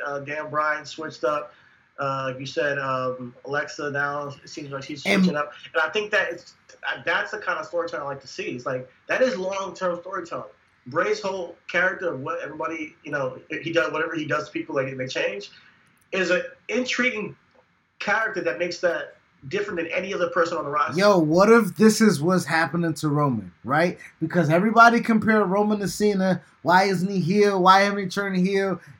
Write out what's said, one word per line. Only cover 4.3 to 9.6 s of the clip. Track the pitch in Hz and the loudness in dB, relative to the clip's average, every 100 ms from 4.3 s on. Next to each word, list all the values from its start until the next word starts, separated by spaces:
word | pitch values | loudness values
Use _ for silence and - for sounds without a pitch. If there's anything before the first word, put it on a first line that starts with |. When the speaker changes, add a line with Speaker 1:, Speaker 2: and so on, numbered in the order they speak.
| 135 | -12
Speaker 1:
it | 160 | -16
seems | - 147 | -14 -10
like | 139 | -12
she's | 135 147 | -10 -8
Speaker 2:
And | 196 196 | 0 2
Speaker 1:
switching | 185 147 | 4 2
up. | 147 - - | -4 -8 -6
And | 165 | -2
I | 156 | 0
think | 214 208 | -2 -2
that | 208 170 | -2 -2
it's, | 170 - _ _ - - | -6 -14 _ _ -14 -10
uh, | 147 | -8
that's | 139 185 208 | -4 -2 -2
the | 208 | -6
kind | 190 165 | -6 -6
of | 156 | -4
storytelling | 170 165 160 | -4 -4 -6
I | 139 | -8
like | 135 | -10
to | - | -12
see. | - 196 | -10 -8
It's | 127 143 | -8 -6
like, | 127 127 _ - | -6 -8 _ -6
that | 185 | 0
is | 254 202 | 2 0
long-term | 185 196 | -4 -4